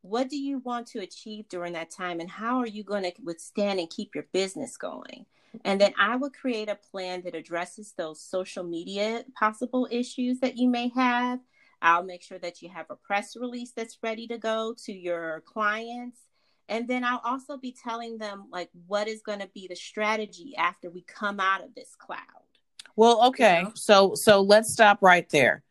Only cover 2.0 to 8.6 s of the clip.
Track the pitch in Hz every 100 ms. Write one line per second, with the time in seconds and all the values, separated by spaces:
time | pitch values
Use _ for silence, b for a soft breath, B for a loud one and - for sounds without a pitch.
2 | 180 170 175 190 226 254 240 208 196 202
3 | 185 175 170 170 - - 202 190 165 -
4 | 202 156 - 185 190 160 131 - 92 76
5 | - - - B B B - 196 202 -
6 | 202 247 277 - 269 226 214 202 _ 196
7 | 185 180 180 165 160 170 180 - 208 -
8 | 160 156 - 185 190 -